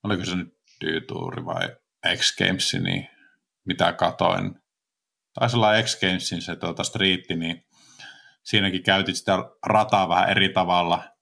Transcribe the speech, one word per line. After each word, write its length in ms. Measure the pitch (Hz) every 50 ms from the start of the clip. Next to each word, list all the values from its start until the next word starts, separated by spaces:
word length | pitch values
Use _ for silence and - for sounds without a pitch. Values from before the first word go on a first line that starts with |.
oliko 220 | - 104 101 90 92
se 120 | 90 90
nyt 200 | 90 85 87 _ _ _ _ _ _ 78
Y-tuuri 600 | 80 80 82 - - - 82 - - - - 85
vai 320 | 85 - 50 50 - - _ _ _ _ _ - 87 87
X 200 | 85 - - - -
Games, 360 | 92 92 92 92 - - - 90
niin 260 | 87 90 90 92 - - _ _ _ _ _ _ _ _ _ _ _
mitä 260 | - 87 - 90 87
katoin, 600 | 87 - 87 85 - - 95 85 90 90 - 95 - _ _ _ _ _ _ _ _ _ _ _ _ _ _ _ _
taisi 220 | - 120 120 123
olla 260 | 117 110 107 107 110
X 180 | 113 - - -
Gamesin 420 | - 95 92 90 - - 85 85
se, 140 | 82 - 82
tuota, 280 | - - 85 82 - 85
striitti, 520 | - - - 95 95 92 92 - - 90
niin 300 | 82 82 82 - - _ _ _ _ - - - - - - - - - - _ _ _
siinäkin 380 | - - 107 98 98 92 90
käytit 340 | 90 - 95 98 95 92 87
sitä 220 | - - - 95 92 - - _ _ -
rataa 420 | 104 104 107 104 - - 98 92 82
vähän 200 | 85 90 92 90
eri 200 | 98 95 98 92
tavalla 540 | - 92 90 90 90 87 87 85 85 82 - - _ _